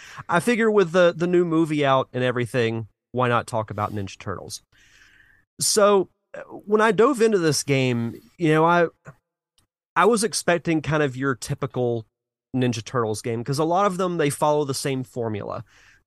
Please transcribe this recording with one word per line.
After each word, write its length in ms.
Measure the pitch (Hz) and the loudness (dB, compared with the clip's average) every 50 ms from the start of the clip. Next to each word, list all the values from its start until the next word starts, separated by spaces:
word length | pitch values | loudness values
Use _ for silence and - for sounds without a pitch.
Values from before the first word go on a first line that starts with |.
| - - - - - - | -20 -20 -20 -14 -6 -2
I 100 | 170 170 | -2 0
figure 300 | - 240 240 208 226 220 | 2 2 2 2 2 2
with 220 | 208 208 190 160 | 4 2 2 2
the, 220 | 165 185 175 170 170 | 4 4 4 4 2
the 80 | 160 175 | 0 0
new 160 | 175 180 175 175 | 0 2 2 2
movie 400 | 170 160 160 165 151 156 147 139 | 2 2 0 0 0 0 0 2
out 260 | 135 135 131 123 - - | 2 2 2 0 -2 -4
and 100 | 127 127 | -2 -2
everything, 640 | 127 120 123 120 - - 127 117 113 113 113 110 - _ _ _ _ | 0 0 -2 -4 -2 -2 0 0 0 -2 -4 -8 -10 _ _ _ _
why 160 | - 120 123 | -4 -2 0
not 200 | 120 120 113 - | 2 0 0 -2
talk 240 | - 120 110 107 - | -2 -4 -6 -6 -6
about 220 | 107 104 104 - 101 | -6 -6 -6 -4 -4
Ninja 240 | 104 98 95 - - | -6 -8 -10 -10 -12
Turtles? 420 | - 104 90 - 71 - - - _ _ _ _ _ _ _ _ - _ _ _ _ _ _ _ _ _ _ - | -10 -10 -10 -10 -12 -14 -16 -18 _ _ _ _ _ _ _ _ -20 _ _ _ _ _ _ _ _ _ _ -6
So, 500 | - - - 220 202 208 202 190 165 - _ _ _ _ - | -4 0 2 4 6 6 6 4 2 0 _ _ _ _ -18
uh, 80 | - - | -16 -16
when 360 | - - - - 196 208 214 | -16 -16 -14 -4 0 2 2
I 120 | 214 226 | 4 4
dove 300 | 190 170 233 277 285 214 | 4 4 4 4 4 2
into 160 | 226 226 214 185 | 2 2 2 2
this 240 | 165 156 139 - - | 2 2 0 0 0
game, 580 | - 139 135 131 127 120 117 117 117 - - - _ _ | 0 0 2 2 2 0 0 -2 -4 -6 -10 -18 _ _
you 120 | - 170 151 156 | -2 0 2 4
know, 100 | 156 160 | 4 4
I, 240 | 170 175 175 170 160 - _ _ - - _ _ _ _ _ _ _ _ _ _ _ _ _ _ _ - | 4 4 4 2 0 -2 _ _ -20 -20 _ _ _ _ _ _ _ _ _ _ _ _ _ _ _ 0
I 100 | 165 180 | 2 2
was 180 | 208 240 196 226 | 4 4 2 0
expecting 580 | 190 - - - 175 175 165 - 170 160 156 | -2 -4 -4 0 0 0 0 0 -2 -2 -2
kind 220 | 139 135 160 156 147 | 0 0 0 0 0
of 140 | 135 123 | 0 -2
your 180 | 127 139 139 127 | -4 -4 -4 -4
typical 680 | - - - 139 - 143 - - 127 123 120 117 113 110 _ _ _ _ _ _ _ _ _ - | -4 -6 -8 -8 -6 -6 -6 -4 -2 -2 -2 -2 -4 -8 _ _ _ _ _ _ _ _ _ -2
Ninja 280 | 127 127 123 117 113 - | 0 0 0 -2 -4 -6
Turtles 380 | - - 123 113 110 107 - | -6 -4 -2 -2 -2 -4 -6
game, 220 | - 123 113 117 117 | -6 -6 -6 -6 -4
'cause 160 | 143 139 143 | -4 -4 -2
a 40 | 160 | -2
lot 200 | 160 170 185 202 | 0 0 2 2
of 120 | 202 180 | 0 0
them, 200 | 175 190 180 175 | -2 -2 -2 -2
they 120 | 165 147 147 | -2 -2 -2
follow 340 | 139 - 160 151 151 151 147 | -2 0 0 0 0 0 -2
the 100 | 135 127 | -2 -4
same 300 | - - 143 135 131 127 | -6 -4 -4 -4 -6 -6
formula. 640 | - - 123 113 113 107 98 - - 92 120 - _ _ _ _ _ _ _ _ | -8 -8 -6 -6 -6 -6 -6 -8 -10 -10 -12 -14 _ _ _ _ _ _ _ _